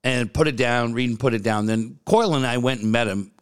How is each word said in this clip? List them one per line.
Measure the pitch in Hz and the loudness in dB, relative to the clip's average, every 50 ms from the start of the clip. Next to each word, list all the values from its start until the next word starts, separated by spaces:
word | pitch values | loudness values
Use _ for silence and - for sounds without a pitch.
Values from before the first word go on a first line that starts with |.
| - | 0
And | 127 131 123 120 101 - | 0 0 0 -2 -2 0
put | - 160 | 0 0
it | 151 135 | 0 2
down, | 113 127 120 120 120 120 117 117 | 0 0 2 2 0 0 0 -2
read | 120 127 123 | -2 -2 -2
and | 117 110 | -2 0
put | - 135 113 | 0 0 0
it | 110 98 | 0 -2
down. | 113 107 107 104 | 0 0 0 0
Then | 110 113 113 113 117 - - _ | 0 0 -2 -2 -4 -10 -18 _
Coyle | - - 220 233 202 160 | 2 2 2 2 2 0
and | 139 131 | 0 0
I | 123 120 123 | 0 -2 0
went | 120 127 131 117 | 0 0 -2 0
and | 104 110 | -2 0
met | 110 117 120 | 2 2 2
him | 107 95 101 98 95 _ _ | 0 -2 -4 -6 -8 _ _